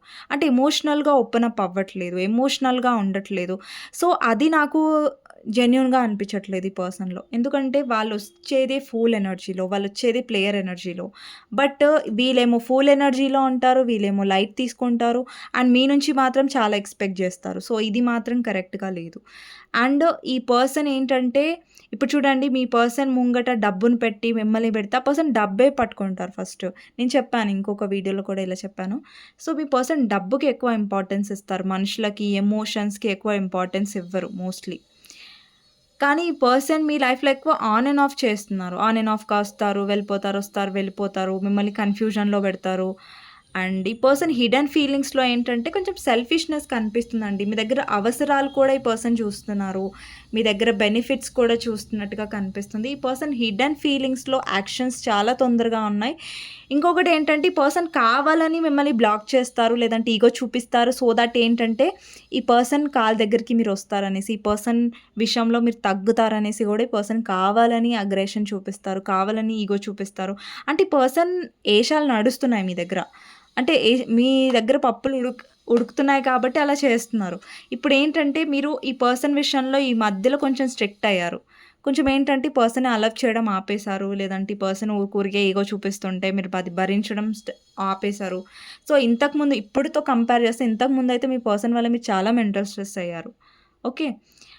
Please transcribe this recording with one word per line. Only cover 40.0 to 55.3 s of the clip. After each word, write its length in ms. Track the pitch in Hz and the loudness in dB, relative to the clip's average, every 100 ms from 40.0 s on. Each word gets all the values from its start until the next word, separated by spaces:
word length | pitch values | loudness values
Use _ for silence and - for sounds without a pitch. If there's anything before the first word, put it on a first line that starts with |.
| 202 196 196 202 | -2 -4 -2 -4
వస్తారు, 340 | 202 - 196 | -4 -4 -2
వెళ్ళిపోతారు, 640 | 190 196 190 202 196 190 190 | -2 -4 -4 -4 -2 -4 -2
మిమ్మల్ని 340 | 202 202 208 | -2 0 0
కన్ఫ్యూజన్‌లో 680 | 202 202 202 220 214 208 202 | -2 -2 0 0 0 0 0
పెడతారు. 480 | 196 190 185 185 185 190 - - - - _ 190 | 0 -2 -4 -2 -2 -6 -16 -20 -20 -20 _ -6
And 320 | 185 190 190 | -4 -2 -4
ఈ 60 | |
పర్సన్ 380 | 226 262 277 339 | 0 2 4 2
హిడెన్ 360 | 240 233 254 294 | 2 2 2 2
ఫీలింగ్స్‌లో 560 | 311 277 277 277 269 | 2 0 0 0 0
ఏంటంటే 460 | 254 240 240 240 240 | 2 0 0 -2 -2
కొంచెం 240 | 392 381 370 | -4 -6 -4
సెల్ఫిష్‌నెస్ 680 | - 233 240 320 320 302 294 | 0 0 2 -2 -2 -6 -4
కనిపిస్తుందండి. 760 | 247 214 226 233 226 214 196 202 | -4 -2 -2 -4 -4 -4 -4 -2
మీ 100 | 214 | -2
దగ్గర 240 | 220 262 - | 0 0 0
అవసరాలు 600 | 208 208 247 294 277 277 | 0 0 0 0 2 2
కూడా 240 | 277 269 | 2 2
ఈ 80 | 269 | 2
పర్సన్ 340 | 247 226 233 233 | 0 -2 0 0
చూస్తున్నారు, 680 | 208 202 - 202 196 190 196 - - - - | -2 -6 -6 -6 -4 -4 -8 -10 -20 -20 -8
మీ 100 | 220 | -2
దగ్గర 280 | 220 202 226 | 0 2 0
బెనిఫిట్స్ 600 | 208 214 220 233 269 - | 2 2 0 0 -4 -2
కూడా 240 | - 233 233 | 0 2 2
చూస్తున్నట్టుగా 720 | 233 214 - 214 196 202 208 | -2 -6 -6 -8 -6 -8 -6
కనిపిస్తుంది. 640 | 208 190 202 202 214 240 | -6 -6 -8 -8 -6 -6
ఈ 60 | 277 | -4
పర్సన్ 380 | 262 262 302 | -4 -4 -4
హిడెన్ 420 | 254 226 202 269 294 | -2 -2 0 0 0
ఫీలింగ్స్‌లో 640 | 302 277 262 262 - 262 - | 0 0 0 -4 -2 -2 0
యాక్షన్స్ 500 | 196 196 - 254 247 | -2 -2 -4 -4 -4
చాలా 320 | - 202 214 | -2 0 2